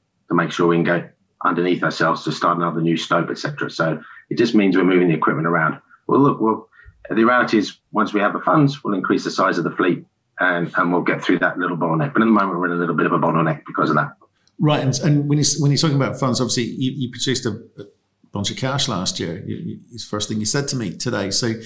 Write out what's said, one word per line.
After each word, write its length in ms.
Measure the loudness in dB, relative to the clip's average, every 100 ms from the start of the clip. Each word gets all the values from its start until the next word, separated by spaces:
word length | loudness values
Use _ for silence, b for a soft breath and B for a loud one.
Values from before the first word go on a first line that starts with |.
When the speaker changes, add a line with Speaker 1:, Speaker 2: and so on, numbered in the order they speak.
| _ _ -2
Speaker 1:
to 60 |
make 180 | 0 0
sure 160 | 2 2
we 80 | 4
can 80 |
go 240 | 2 0 -2 _ _ -4
underneath 380 | -2 0 0 0
ourselves 420 | -2 0 0 0
to 80 | -4
start 260 | -2 0 0
another 220 | 0 0
new 160 | 0 0
stope, 320 | 0 -2 0
et 100 | -4
cetera. 320 | -6 -6 -8
So 300 | -2 -4 -4 B B B
it 80 | 0
just 160 | 2
means 220 | 4 4 4
we're 80 |
moving 240 | 4 4 4
the 60 |
equipment 320 | 2 0 0 0
around. 340 | 0 0 -4 b b 0
Well, 140 | 4
look, 200 | 4 4
well, 280 | 0 -2 -6 b b b -4
the 140 | 2
reality 340 | 4 4 2 2
is, 180 | 0 -8 _
once 240 | -2 0
we 60 | 0
have 120 | 0
the 80 | 0
funds, 420 | 2 4 4 2
we'll 100 | -4
increase 300 | -2 0 0
the 60 | -2
size 280 | 0 0 0
of 60 |
the 80 | -2
fleet 320 | 0 0 0 -4 _ _ -4
and, 320 | -2 0 -2 -2
and 160 | 0
we'll 100 | 0
get 200 | 0 -2
through 180 | 0 2
that 180 | 0 -2
little 180 | -4 -2
bottleneck. 380 | 0 0 0
But 80 | 2
at 40 | 4
the 40 |
moment, 300 | 4 2 0
we're 60 | -2
in 60 |
a 40 | 0
little 180 | 0
bit 120 | 0 2
of 60 |
a 60 | 2
bottleneck 440 | 2 2 0 -2 -6
because 240 | -4 0
of 60 | 0
that. 160 | -2 -8 _ _ _ -2
Speaker 2:
Right. 220 | 2 2
And, 160 | 0 0
and 280 | 2 2 2
when 100 | 2
you, 60 | 2 2
when 120 | 2
you're 80 | 2
talking 180 | 2 2
about 220 | 0 0
funds, 220 | -2 0
obviously, 240 | 0 -2
you, 280 | -4 -2 -4
you 180 | -2 -8
produced 340 | -6 -4 -2
a, 60 | -4 -6 -12 -20
a 60 | -20 _ _ _ _
bunch 180 | -6 -6
of 60 | -4
cash 320 | -4 -2 -2
last 320 | -2 -4 -4
year. 240 | -6 -6 -8
You, 100 | -8
you, 240 | -8 -12 -16
it's 120 | -16
the 40 | -8
first 200 | -8 -4
thing 100 | -4
you 60 | -2
said 220 | -2 -4
to 80 | -4
me 200 | -6 -6
today. 340 | -4 -4 -2
So 220 | -2 -2 -4